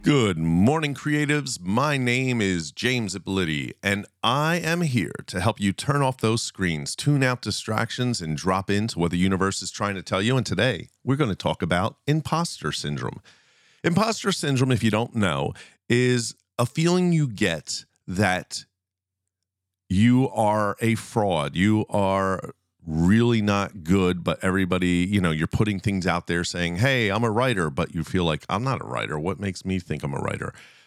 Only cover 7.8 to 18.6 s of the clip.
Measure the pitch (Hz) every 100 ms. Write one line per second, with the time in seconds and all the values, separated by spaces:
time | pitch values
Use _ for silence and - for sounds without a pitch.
7.8 | 113 - 123 117 82 76 85 95 98 101
8.8 | 110 - 85 87 92 95 95 95 90 -
9.8 | 101 95 82 95 107 131 107 95 123 95
10.8 | - _ - 139 135 90 - 80 85 87
11.8 | 95 - - 156 - 160 170 - 78 -
12.8 | 73 71 62 - - _ _ _ _ _
13.8 | 165 175 220 214 214 180 156 135 131 127
14.8 | 113 107 117 117 98 69 80 - - _
15.8 | _ 120 127 123 113 - _ - 120 -
16.8 | 165 180 180 165 147 98 101 80 - -
17.8 | - _ - 92 101 90 - -